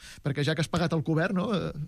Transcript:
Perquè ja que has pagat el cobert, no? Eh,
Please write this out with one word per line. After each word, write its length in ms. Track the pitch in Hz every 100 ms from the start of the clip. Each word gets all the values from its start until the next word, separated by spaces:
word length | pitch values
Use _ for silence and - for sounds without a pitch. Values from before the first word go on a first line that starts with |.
| - -
Perquè 220 | 135 135
ja 100 | 147
que 60 | 156
has 60 | 151
pagat 240 | 170 165
el 100 | 165
cobert, 320 | 147 151 175
no? 140 | 180 208 196
Eh, 160 | 160 -